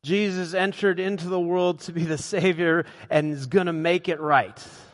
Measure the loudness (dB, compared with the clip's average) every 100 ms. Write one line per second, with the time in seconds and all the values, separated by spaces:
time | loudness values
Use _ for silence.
0 | 0 0 0 -2 -4 -2 -2 0 0 0
1 | -2 -4 -2 -2 0 2 2 0 -6 -4
2 | -2 -2 -2 0 2 2 2 2 0 -10
3 | 0 0 0 -4 0 0 2 0 0 0
4 | 0 -4 2 2 2 -8 -20 -20 -20